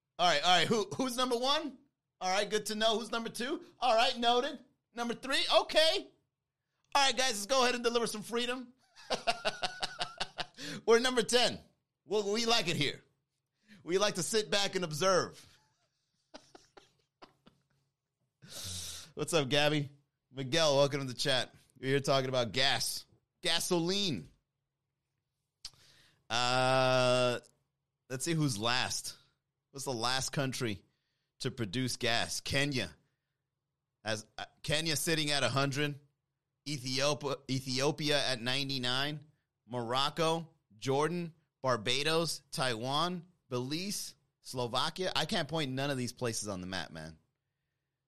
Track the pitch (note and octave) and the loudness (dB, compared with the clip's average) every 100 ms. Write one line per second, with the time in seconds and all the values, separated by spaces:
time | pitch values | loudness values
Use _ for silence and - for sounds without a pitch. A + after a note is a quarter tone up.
0 | _ - F3 D3 D#3+ F3+ D#3 A3 G3 - | _ 0 2 4 6 4 4 2 0 -2
1 | C4 A#3+ B3+ A#3 B3+ D4 D#4+ - _ _ | -4 0 0 0 0 0 -2 -10 _ _
2 | _ - F#3 F#3+ G#3 G#3 G#3+ G#3+ A3 A3 | _ -8 -2 0 0 -2 -2 0 2 2
3 | A#3 A#3 A#3 - B3 D#4+ - - B3+ A3+ | -2 -4 -6 -6 -6 -6 -10 -4 2 4
4 | C4 A#3+ A#3+ B3 C#4 D4+ - _ _ A3 | 4 2 2 4 2 -4 -16 _ _ -8
5 | A#3 A3+ C4 D4 F4 D4+ - D#4+ D#4+ F#4+ | -6 -6 -2 0 4 4 6 4 4 4
6 | C#4+ _ _ _ _ _ _ _ _ C#4+ | -4 _ _ _ _ _ _ _ _ 2
7 | C4+ A#3 C4 G#3 G3+ C4+ B3 B3 A#3+ A#3 | 2 2 0 -2 0 2 4 2 0 0
8 | A3+ G#3+ F#3 A#3 A#3+ B3+ B3 _ _ - | -2 -4 -6 -4 -2 -4 -10 _ _ -16
9 | - C4 - - - - - C6+ - - | -6 -4 -2 -2 -2 -4 -6 -6 -8 -6
10 | C6+ C6+ - - - - C4+ - - A#3 | -8 -6 -10 -8 -12 -10 -12 -4 4 4
11 | B3+ B3+ A3 A#3+ A3+ D#2+ - _ _ _ | 6 0 2 4 2 0 -12 _ _ _
12 | - G3+ G3+ G#3+ A#3 A#3 E3+ C#3+ B2+ - | -4 -2 0 0 2 2 2 0 -2 -4
13 | _ _ _ _ _ _ _ - D3 F#3 | _ _ _ _ _ _ _ -16 -2 0
14 | G#3 G3 E3 A3 F#3 G3+ G3 F#3+ F3 D3+ | 0 0 -2 -2 0 0 0 -2 -4 0
15 | F#3 F3+ A2+ - - _ _ _ _ _ | 2 4 2 -6 -20 _ _ _ _ _
16 | _ _ _ - _ - _ - _ _ | _ _ _ -20 _ -20 _ -20 _ _
17 | _ _ - _ - _ _ _ _ _ | _ _ -20 _ -20 _ _ _ _ _
18 | _ _ _ _ - - F#2 F2+ - - | _ _ _ _ -18 -14 -10 -10 -10 -12
19 | - - D3+ E3 C#3 C#3+ D3 D3+ C#3+ - | -14 -8 0 2 2 2 4 2 -2 -8
20 | _ _ _ B2+ C3+ D#3 D#3+ C#3 C#3+ C#3+ | _ _ _ -10 -2 2 4 4 4 2
21 | C3+ A#2+ D3 B2+ G#2+ - _ - B2+ C#3 | -6 -4 0 0 -2 -10 _ -8 -2 0
22 | C#3 C#3 C3 B2+ A#2+ B2+ C3+ A#2+ - - | 2 2 2 0 0 2 2 2 -2 -6
23 | - _ _ _ E3+ E3 - F3+ E3 G3 | -12 _ _ _ -2 -2 0 0 0 -2
24 | G3+ A2+ D#2 _ _ _ _ _ _ _ | -2 -4 -8 _ _ _ _ _ _ _
25 | _ _ _ _ _ _ - _ _ _ | _ _ _ _ _ _ -20 _ _ _
26 | _ _ - A2+ B2 B2+ B2+ C3 C3 B2+ | _ _ -4 0 2 4 4 4 4 4
27 | B2+ B2+ B2 A#2+ - _ _ _ _ _ | 4 4 2 0 -6 _ _ _ _ _
28 | - B2+ E3 D#3+ D3+ G2+ A2+ B2+ G#2 - | -10 -6 -2 2 0 0 0 2 0 -4
29 | - - _ _ _ _ _ C#3 C#3 B2 | -8 -14 _ _ _ _ _ -10 -6 -2
30 | A#2 C3 B2+ - C3+ A#2+ A#2+ G2+ _ _ | 0 0 -2 -2 -2 -2 -4 -6 _ _
31 | _ _ _ - C3 - A2 A2+ B2+ - | _ _ _ -8 -8 -4 -4 -2 -2 -2
32 | A#2 A2+ F2+ - - C#3 C#3+ C3 F#2 - | 2 2 0 -4 -2 0 0 -2 -6 -10
33 | _ _ _ _ _ _ _ _ _ _ | _ _ _ _ _ _ _ _ _ _
34 | G#2 A2 - - G2+ _ - D3+ D#3+ D3+ | -6 -6 -6 -14 -16 _ -2 -2 0 -2
35 | - D#3+ D3+ C#3+ B2 C3+ C#3 C3 D3 C#3 | 0 0 2 2 2 2 0 0 -2 -4
36 | _ _ _ _ _ _ - D3+ B2+ C3 | _ _ _ _ _ _ -10 -8 -4 0
37 | C#3+ D3 C#3+ C#3 - C3 C3 B2+ C#3 D3+ | 0 0 -2 -6 -4 -4 -2 0 0 0
38 | D3+ D3 A2+ C3 A#2 C3 C#3 C3+ B2 B2+ | 0 0 0 -2 -2 -2 -2 -2 -2 0
39 | C#3+ D3+ - _ _ _ - B2 A#2 B2+ | -2 -6 -12 _ _ _ -10 -6 -2 0
40 | C#3 D3+ D#3+ E3 D#3+ _ _ G#2 C3 C3+ | 0 0 0 0 -4 _ _ -10 -2 2
41 | D3+ F3 E3+ - _ _ C3 A#2+ G#2+ B2+ | 2 -2 -8 -12 _ _ 0 0 0 0
42 | C#3+ D#3+ E3 - _ - C3 A2+ B2 C#3+ | 2 0 0 -4 _ -4 -2 -2 -2 0
43 | E3+ F3+ - _ - B2 B2+ D#3 F#3+ - | 0 -2 -10 _ -6 -6 -4 -6 -6 -8
44 | - - _ _ - B2+ B2 B2 D3+ - | -10 -14 _ _ -12 -6 -2 0 -2 -2
45 | F#3 - D#3 G#3+ C#3+ D#3+ C#3+ C3 C#3+ C3+ | -4 -2 -2 -2 -2 -2 -4 -2 -2 -2
46 | B2 - B2 A2 G#2 F#2+ F2+ F#2+ D2+ D#2+ | -4 -4 -4 -4 -6 -6 -6 -6 -6 -10
47 | D#2 D#2+ _ _ _ _ _ _ _ _ | -14 -16 _ _ _ _ _ _ _ _